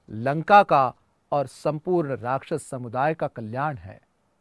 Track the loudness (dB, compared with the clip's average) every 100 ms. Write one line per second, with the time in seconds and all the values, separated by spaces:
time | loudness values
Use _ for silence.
0 | -14 -6 -4 -2 6 6 8 4 2 -2
1 | _ _ _ -4 -4 -4 -4 -4 -2 0
2 | 0 -4 -4 -4 -4 -8 -8 -12 -8 -2
3 | -2 -2 -6 -6 -10 -6 -6 -6 -12 -20
4 | _ _ _ _